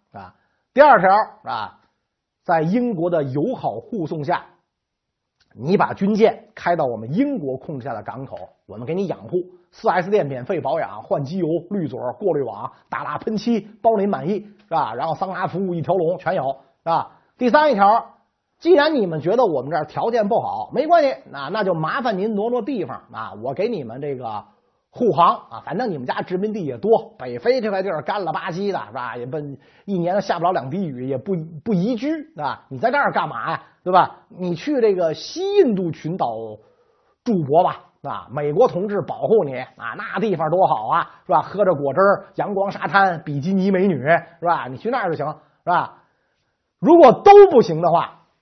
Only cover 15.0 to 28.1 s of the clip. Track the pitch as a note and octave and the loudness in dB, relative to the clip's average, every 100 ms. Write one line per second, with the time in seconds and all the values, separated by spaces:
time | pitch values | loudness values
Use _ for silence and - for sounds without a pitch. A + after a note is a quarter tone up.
15 | D#3+ D3+ F#3+ F3 F#3 E3+ F#3+ F3 D3+ F#3 | -4 -4 -6 -4 -4 -4 -4 -4 -2 0
16 | D#3+ - - F#3 C3 C#3 _ _ - A#3 | 0 -2 -2 -2 -4 -6 _ _ -2 -2
17 | A3+ _ _ - B3 D4 D4+ G#3 G3+ A3+ | -2 _ _ -2 4 4 4 4 4 4
18 | - _ _ _ _ _ E4 C#4+ D4+ D4+ | 0 _ _ _ _ _ 4 6 6 2
19 | F#3 D#3 D3+ A#3 A3+ C#3 C3 D#3+ D#3 C#3+ | -2 -2 0 2 2 0 -2 -4 -4 -4
20 | G3+ A#3 G3+ A3 A2+ G2+ G#2+ F3+ D#4 E4+ | -2 0 0 0 -2 -6 -6 -4 2 4
21 | C#4 - - C#3 C3+ A3 F#3+ E3 D#3 B3+ | 4 -2 -10 -12 -8 -4 -2 -2 -2 -2
22 | B3 F#3+ G#3+ G3+ A3+ B3 G#3+ B3+ D#3+ A2 | -2 -2 -2 -2 -2 -4 -4 -6 -6 -10
23 | - A#2 A2 G2+ A#2+ C#3 G#3+ G#3 A#2+ B2 | -14 -12 -12 -8 -8 -4 -4 -4 -8 -10
24 | D3 C3 A#2+ G#2+ - _ _ _ _ - | -8 -8 -8 -10 -12 _ _ _ _ -2
25 | A#3 D#3 F3 A#3 - A2 - E3+ B3 D3+ | 0 4 4 4 -6 -16 -10 -6 -4 -6
26 | B2 G#3 F#3 F3+ G#3+ G#3+ D3+ A#2+ G#3 A3 | -6 -6 -4 -4 -4 -4 -6 -4 2 2
27 | - - B2+ A#2+ A#3+ C4 G#3+ F#3+ F#3+ D#3 | 2 -14 -10 -6 0 0 0 -4 -4 -4
28 | - | -4